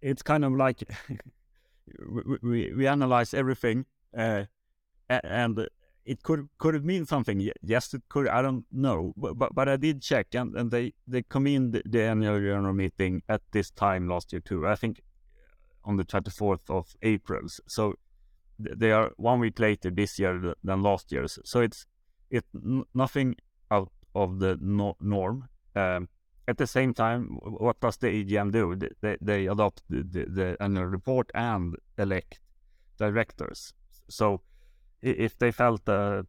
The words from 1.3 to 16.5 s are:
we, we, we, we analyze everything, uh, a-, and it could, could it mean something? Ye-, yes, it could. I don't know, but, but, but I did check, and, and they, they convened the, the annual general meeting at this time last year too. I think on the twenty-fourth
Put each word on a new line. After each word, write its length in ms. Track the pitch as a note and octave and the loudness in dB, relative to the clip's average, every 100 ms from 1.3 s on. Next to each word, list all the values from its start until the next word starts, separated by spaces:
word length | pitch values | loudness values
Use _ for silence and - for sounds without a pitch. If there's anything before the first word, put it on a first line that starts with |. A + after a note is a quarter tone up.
| _ _ _ _ _ - - - | _ _ _ _ _ -20 -16 -8
we, 140 | A2 - | -6 -4
we, 120 | C#3 | -2
we, 300 | A#2+ A#2 - | 0 0 0
we 140 | A#2 C3+ | 0 2
analyze 460 | C#3+ C3 A#2+ A#2 | 2 4 2 2
everything, 520 | - C3 C3 A#2+ A#2+ - _ _ A#2 | 0 0 0 0 0 -4 _ _ -4
uh, 280 | A2+ G#2 G2+ _ _ _ _ _ - | -2 -2 -4 _ _ _ _ _ -2
a-, 180 | B2+ - | -2 -2
and 420 | A#2 A#2+ G#2+ - _ _ _ - | -2 0 -2 -6 _ _ _ -8
it 160 | B2+ | -6
could, 260 | - D#3 C#3+ - | -2 -2 -2 -2
could 160 | D#3+ | 0
it 100 | D#3 | 2
mean 200 | D#3 F#3+ | 0 -2
something? 340 | D3+ C#3+ A2+ G2 | 0 -2 0 0
Ye-, 140 | G2 - | -2 -4
yes, 300 | F2+ A#2 - | 0 0 -2
it 100 | C3 - | -10 -4
could. 180 | C#3+ C#3 | -2 2
I 140 | A#2 | 2
don't 240 | C3+ C3 - | 2 -2 -6
know, 400 | C3 C3+ A#2 A#2 - | -2 0 0 -2 -4
but, 220 | C#3+ A2+ | -6 -2
but, 160 | C3 | 0
but 140 | C3+ C#3 | 2 2
I 80 | C3+ | 2
did 240 | D#3 C#3 | 0 0
check, 340 | - B2+ - | 0 0 0
and, 220 | B2 B2 - | -4 -4 -4
and 140 | A#2 | -2
they, 240 | A#2+ B2 - - | -2 -2 -8 -6
they 160 | B2+ | -4
convened 520 | - C#3 C#3 C#3 B2 | -2 0 2 2 2
the, 80 | A2 | 0
the 180 | G#2 A2+ | 0 2
annual 380 | A2 A2 G#2+ G#2 | 2 2 2 2
general 320 | G2+ G2+ G2 | 2 0 0
meeting 500 | G2 F#2+ - F#2 F#2 - | 0 0 0 0 -2 -2
at 140 | G#2+ - | -4 0
this 180 | G#2+ G2 | -2 -2
time 380 | - G2+ F#2 F2+ | 0 0 2 0
last 240 | F2 - | -4 -4
year 80 | F2+ | -8
too. 260 | - F#2+ E2 | -4 -2 0
I 100 | G#2 | 0
think 260 | A2+ - - _ _ _ _ _ _ _ | -2 -6 -14 _ _ _ _ _ _ _
on 120 | G#2 G2+ | -2 -2
the 80 | |
twenty-fourth 680 | E2+ G2 - - G#2 | 0 -2 -2 -2 0